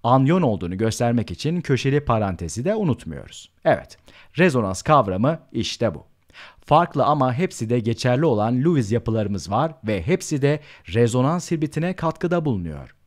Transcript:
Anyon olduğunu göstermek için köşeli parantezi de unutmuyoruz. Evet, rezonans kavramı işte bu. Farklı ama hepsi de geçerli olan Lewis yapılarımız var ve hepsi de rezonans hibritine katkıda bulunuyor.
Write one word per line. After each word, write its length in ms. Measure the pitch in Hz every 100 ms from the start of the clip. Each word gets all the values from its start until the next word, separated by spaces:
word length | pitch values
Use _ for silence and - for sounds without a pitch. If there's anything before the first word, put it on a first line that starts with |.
Anyon 380 | 117 135 135 185
olduğunu 360 | 147 98 87 95
göstermek 540 | 110 107 120 120 -
için 300 | 85 151 175
köşeli 380 | - 131 139 143
parantezi 640 | 143 113 101 87 82 113
de 100 | 151
unutmuyoruz. 760 | 220 185 120 - 71 - - - _
Evet, 320 | 160 95 - - - - - -
rezonans 440 | 180 127 101 90
kavramı 580 | - 151 104 92 131 165 -
işte 440 | - 113 - 113
bu. 100 | 73 - _ _ - - -
Farklı 400 | - 151 175 143
ama 280 | 127 151 131
hepsi 360 | 120 185 - 110
de 100 | 123
geçerli 460 | 110 113 127 123
olan 340 | 160 107 110 123
Lewis 320 | 151 156 104
yapılarımız 600 | 113 - 110 101 98 82
var 200 | 104 160 151
ve 240 | 110 101 82
hepsi 340 | 180 - 147
de 180 | 139 151 - - -
rezonans 580 | 98 117 123 131 175 -
hibritine 440 | 165 151 156 175
katkıda 500 | 190 165 - 175 175
bulunuyor. 500 | 151 104 85 73 62 _